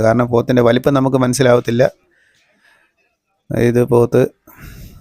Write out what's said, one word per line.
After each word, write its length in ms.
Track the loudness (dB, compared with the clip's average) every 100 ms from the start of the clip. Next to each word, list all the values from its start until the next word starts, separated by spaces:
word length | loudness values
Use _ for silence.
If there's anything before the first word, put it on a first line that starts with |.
കാരണം 220 | 0 0 0
പോത്തിൻ്റെ 300 | -2 0 0 2
വലിപ്പം 260 | 0 0 0
നമുക്ക് 220 | 0 0
മനസ്സിലാവത്തില്ല. 600 | -2 0 2 2 0 0 -2 -4 _ _ _ _ _ _ _ _ _ _ _ _ _ _ -10 -4 0
ഇത് 120 | 0 0
പോത്ത്, 280 | 0 2 0 -2 -4 _ -20 -20 -20 -20 -20